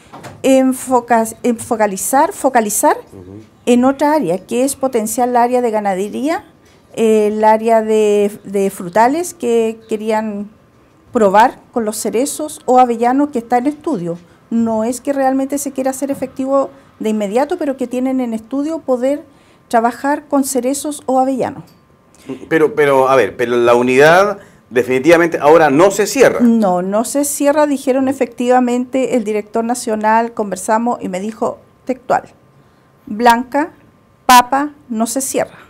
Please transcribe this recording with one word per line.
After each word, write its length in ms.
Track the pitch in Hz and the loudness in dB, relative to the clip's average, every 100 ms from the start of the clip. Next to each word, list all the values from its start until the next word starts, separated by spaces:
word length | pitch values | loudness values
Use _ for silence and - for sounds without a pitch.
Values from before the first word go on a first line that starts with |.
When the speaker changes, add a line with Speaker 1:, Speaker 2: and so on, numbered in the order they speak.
| - - - - | -20 -20 -20 -4
Speaker 1:
enfoca-, 920 | 262 262 262 254 254 254 240 226 226 - | 2 4 2 -2 -2 0 2 0 0 -4
enfocalizar, 920 | 240 226 - 220 214 190 - 269 339 | -4 -4 -4 -2 -2 -2 -2 0 0
focalizar 640 | - 277 247 208 - 302 480 - | 0 0 0 0 0 0 0 -6
Speaker 2:
Ujú. 260 | - 90 101 214 _ - | -20 -18 -20 -20 _ 0
Speaker 1:
en 200 | 240 254 | 2 2
otra 280 | 269 294 | 0 0
área, 260 | 302 175 185 | 0 -2 -4
que 240 | - 233 269 | -4 -2 -2
es 100 | - | -2
potenciar 540 | 262 240 214 254 247 | -4 -2 -4 -2 0
la 140 | 240 | 0
área 180 | 240 247 | 2 0
de 100 | 240 | 0
ganadería, 720 | 214 202 185 208 226 285 370 - _ _ _ _ - | -2 -2 -4 -4 -4 -4 -4 -8 _ _ _ _ -2
eh, 320 | 226 214 208 | 2 2 2
el 160 | 214 | 2
área 380 | 214 220 226 226 | 4 4 2 2
de, 500 | 220 214 214 208 202 - | 2 2 2 2 0 -4
de 260 | 190 196 196 | -8 -4 -2
frutales, 640 | - 175 214 240 320 359 | -4 -2 2 2 0 -6
que 460 | - 240 233 226 226 - | -6 -2 0 -2 -6 -8
querían 600 | 214 220 220 220 202 208 - _ _ _ _ _ | -6 -2 -4 -4 -8 -12 -16 _ _ _ _ _
probar 460 | 240 202 202 262 - _ | 2 4 6 4 0 _
con 140 | 247 214 | -6 -4
los 100 | 220 | -6
cerezos 640 | 214 208 285 - 302 - - | -4 -4 -4 -6 -10 -6 2
o 140 | 254 | 4
avellanos 500 | 247 226 240 269 285 | 4 2 0 0 -2
que 100 | 247 | -4
está 180 | 226 247 | -2 -2
en 100 | 269 | -2
estudio. 500 | 294 339 214 170 175 - _ - | -4 -6 -6 -6 -10 -14 _ -4
No 340 | 233 226 220 | -2 0 -2
es 160 | 226 254 | -2 -4
que 120 | 285 | -4
realmente 440 | 277 262 269 269 285 | -2 0 0 -2 -4
se 140 | 277 | -6
quiera 200 | 269 262 | -6 -6
hacer 200 | 269 277 | -4 -6
efectivo 580 | 277 - - 262 277 269 - _ - | -6 -8 -6 -2 -2 -2 -8 _ -8
de 100 | 214 | -4
inmediato, 480 | 214 202 233 294 349 | -2 -2 -2 -2 -2
pero 200 | 294 262 | -4 -4
que 100 | 247 | -6
tienen 320 | 254 262 262 | -4 -2 -2
en 140 | 240 | -4
estudio 460 | 220 - 269 294 320 | -8 -8 -6 -6 -6
poder 440 | 277 247 262 294 - _ _ _ - | -4 -2 -2 -4 -8 _ _ _ -4
trabajar 600 | 233 233 240 277 302 - | 0 0 -2 -4 -4 -2
con 160 | 277 | -2
cerezos 600 | 269 254 247 277 302 285 - | -2 -2 -4 -4 -6 -8 -2
o 140 | 262 | 0
avellanos. 440 | 262 254 107 - - _ _ _ _ _ 135 127 - | 0 -2 -4 -8 -18 _ _ _ _ _ -14 -12 -2
Speaker 2:
Pero, 260 | 160 143 151 | 2 2 2
pero, 340 | 143 135 131 | 2 4 4
a 60 | 135 | 4
ver, 200 | 95 - | 2 -2
pero 180 | 120 120 | -2 2
la 180 | 120 120 | 4 4
unidad 640 | 127 127 156 180 208 202 - _ - | 4 6 6 6 2 -2 -12 _ -6
definitivamente 680 | 120 135 131 147 170 170 165 | -2 0 2 4 4 2 0
ahora 300 | 143 165 151 | 4 4 4
no 220 | 139 196 | 4 2
se 160 | 196 196 | 2 -2
cierra. 320 | 277 160 95 | 2 2 4
Speaker 1:
No, 400 | 240 226 196 180 | 2 2 0 -2
no 240 | 185 208 233 | -2 -2 -2
se 180 | 277 | -2
cierra, 440 | 285 - 285 302 294 | -4 -2 0 2 0
dijeron 400 | 269 269 262 262 | 0 -2 0 0
efectivamente 1080 | 269 240 - 247 254 247 247 254 269 247 254 | -2 -4 -2 2 2 2 -2 -4 -4 -2 -2
el 80 | |
director 400 | 208 214 208 233 | -2 -6 -4 -4
nacional, 720 | 226 247 226 214 214 226 233 | -4 -4 -4 -2 2 2 0
conversamos 640 | 233 202 185 - 220 240 - | -4 -6 -6 -2 -2 -2 -4
y 60 | 196 | -6
me 100 | 185 | -8
dijo 380 | 214 - 190 - _ _ - | -8 -6 -6 -6 _ _ -10
textual, 380 | 247 - - - _ _ _ _ _ _ _ - | -8 -2 -4 -4 _ _ _ _ _ _ _ -12
"Blanca, 680 | 214 233 233 247 277 349 - _ _ _ _ - | 0 2 2 0 -4 -4 -8 _ _ _ _ 4
Papa 460 | 247 247 269 294 - - | 4 4 0 -4 -10 -8
no 180 | 220 233 | -4 -4
se 140 | 269 | -4
cierra. 360 | 269 262 - - | -4 -4 -4 -10